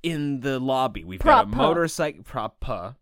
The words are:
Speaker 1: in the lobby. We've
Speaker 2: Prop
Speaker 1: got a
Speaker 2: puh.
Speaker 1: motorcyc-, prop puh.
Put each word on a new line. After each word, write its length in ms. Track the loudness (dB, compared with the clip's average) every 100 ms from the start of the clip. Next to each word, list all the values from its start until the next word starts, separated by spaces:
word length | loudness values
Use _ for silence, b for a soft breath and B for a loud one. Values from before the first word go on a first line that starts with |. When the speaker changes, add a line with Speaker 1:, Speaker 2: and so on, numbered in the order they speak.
| -2
Speaker 1:
in 360 | -2 -2 -2
the 180 | -2 -2
lobby. 440 | 0 0 0 -2
We've 160 | -12 0
Speaker 2:
Prop 280 | 6 6 4
Speaker 1:
got 60 |
a 40 | 2
Speaker 2:
puh. 60 | 2
Speaker 1:
motorcyc-, 560 | 2 0 -2 -4 -6 -10
prop 340 | -6 -8 _
puh. 320 | -6 -6 -8 -14